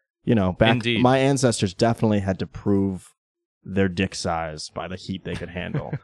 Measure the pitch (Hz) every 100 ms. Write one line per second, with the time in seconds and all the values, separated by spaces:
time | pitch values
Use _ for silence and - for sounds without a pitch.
0 | _ _ - 113 92 85 110 120 117 113
1 | 127 135 135 135 123 - 98 - 143 143
2 | 113 104 95 90 95 - 104 101 98 90
3 | - _ _ _ _ _ 92 95 95 87
4 | 92 - 92 82 80 78 - 80 85 92
5 | - 95 87 87 85 87 90 143 - 143